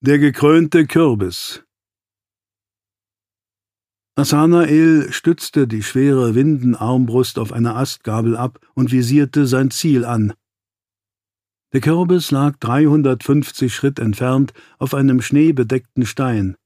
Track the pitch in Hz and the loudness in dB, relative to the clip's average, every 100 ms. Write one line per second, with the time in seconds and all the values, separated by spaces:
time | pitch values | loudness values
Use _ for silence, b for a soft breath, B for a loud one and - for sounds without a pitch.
0 | 131 147 147 131 147 160 160 170 151 160 | 2 2 2 2 4 4 4 2 2 2
1 | 160 110 92 85 - - _ _ _ _ | 2 0 -4 -8 -14 -16 _ _ _ _
2 | _ _ _ _ _ _ _ _ _ _ | _ _ _ _ _ _ _ _ _ _
3 | _ _ _ _ _ _ _ _ _ _ | _ _ _ _ _ _ _ _ _ _
4 | _ - 143 147 160 170 160 151 160 156 | _ -4 0 2 4 4 4 4 4 2
5 | 135 - 165 165 - 151 127 110 101 131 | 0 -4 -2 -2 -2 -2 -2 -4 -4 0
6 | 139 135 120 113 143 147 127 113 110 127 | 2 2 2 2 2 0 0 -2 -2 0
7 | 123 120 123 - 110 117 117 117 131 - | 0 0 -2 -4 -8 -4 -4 -2 -6 -8
8 | - 110 113 117 127 _ _ - 123 127 | -8 -4 -2 -2 -6 _ _ -4 -2 0
9 | 120 143 139 151 135 131 135 - 165 135 | 2 0 0 0 0 0 0 -2 0 0
10 | 120 117 104 - _ _ _ _ _ _ | 0 -2 -2 -4 _ _ _ _ _ _
11 | _ _ _ _ _ _ _ 135 143 165 | _ _ _ _ _ _ _ -4 0 0
12 | 175 180 - 139 143 143 110 127 151 151 | 2 0 0 0 0 -2 -2 2 4 4
13 | 139 127 - 143 139 - 127 - 139 143 | 2 -2 0 -2 -2 -4 -4 -2 -4 -2
14 | 110 104 127 135 135 b b b 131 139 | -4 -2 -2 0 -2 b b b -6 0
15 | 135 127 117 143 156 139 113 131 _ - | 2 0 0 2 2 2 -2 -4 _ -6
16 | 117 - 131 113 95 92 | -6 -4 -4 -2 -4 -8